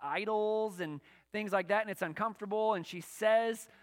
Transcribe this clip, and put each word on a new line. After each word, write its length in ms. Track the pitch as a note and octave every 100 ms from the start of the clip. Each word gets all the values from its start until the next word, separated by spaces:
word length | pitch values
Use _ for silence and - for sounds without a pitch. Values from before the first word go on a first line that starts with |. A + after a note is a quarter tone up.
idols 760 | C#3 E3 G#3 G#3+ G#3+ G#3+ A3 F3+
and 220 | E3 D3 - - _
things 200 | G#3 G#3
like 160 | F#3+ F3+
that, 140 | G#3
and 80 | G#3+
it's 120 | F#3+
uncomfortable, 720 | E3+ D#3 A3 G3+ G3+ G#3+ A3
and 120 | G3+ E3
she 160 | F3+
says 680 | - - G#3+ A3+ A3+ A3+ - -